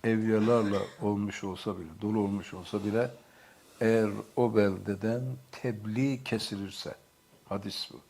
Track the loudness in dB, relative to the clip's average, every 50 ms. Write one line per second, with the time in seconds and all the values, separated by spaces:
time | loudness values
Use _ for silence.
0 | 4 4 2 4 4 4 4 6 6 6 6 6 6 4 2 0 0 -2 -6 -4
1 | -2 0 0 0 0 -2 -4 -4 -6 -6 -6 -4 -4 -6 -6 -6 -8 -12 -10 -6
2 | -2 0 2 2 2 2 0 -4 -6 -8 -12 -12 -10 -4 -4 -2 -2 2 2 2
3 | 0 0 -4 -12 -20 -20 -20 -20 -20 -20 -20 -20 -20 -20 -6 0 2 4 4 4
4 | 4 2 0 -4 -10 -6 0 2 2 4 6 4 4 4 2 -2 -4 -4 -4 -2
5 | -2 -2 -2 -2 -2 -6 -6 -8 -12 _ -16 -6 -4 -4 -4 -4 -6 -4 -2 0
6 | 0 0 0 -2 -2 -2 -2 -2 -2 -4 -6 -6 -8 -8 -8 -10 -10 -10 -10 -12
7 | -16 _ _ _ _ _ -20 _ _ -6 -6 -6 -4 -6 -8 -8 -8 -10 -12 -20
8 | -20